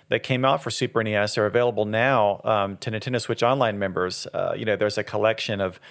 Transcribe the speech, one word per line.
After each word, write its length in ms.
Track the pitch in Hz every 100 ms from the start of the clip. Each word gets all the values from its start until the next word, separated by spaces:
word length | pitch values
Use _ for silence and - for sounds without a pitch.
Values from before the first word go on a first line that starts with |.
| -
that 120 | 117
came 240 | - 127 131
out 160 | 156
for 80 | -
Super 300 | - 123 -
N 80 | 110
E 80 | 107
S 240 | 104 -
are 80 | 104
available 380 | 117 120 104 107
now, 540 | 110 123 131 104 98
um, 340 | - 107 98 95
to 140 | -
Nintendo 280 | 110 113 123
Switch 220 | - 117
Online 380 | 117 135 120 101
members. 480 | 98 92 90 90 -
Uh, 220 | - 90 82
you 80 |
know, 120 | 110 101
there's 240 | 104 104
a 40 |
collection 560 | 104 107 107 110 - 104
of, 200 | 95 90 -